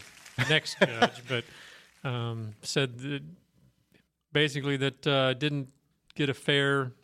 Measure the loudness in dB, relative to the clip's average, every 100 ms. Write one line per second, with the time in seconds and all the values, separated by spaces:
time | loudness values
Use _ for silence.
0 | -10 -20 -10 -4 2 2 0 0 0 2
1 | 0 0 -6 -4 -6 -14 -20 -20 -20 _
2 | -6 -4 -4 -6 -8 -10 -6 -2 -2 -4
3 | -10 -10 -10 -20 _ _ _ _ _ _
4 | _ _ _ 2 2 0 -2 0 0 0
5 | 2 4 4 2 0 -2 -4 _ _ _
6 | _ -2 -2 0 0 2 4 2 0 -6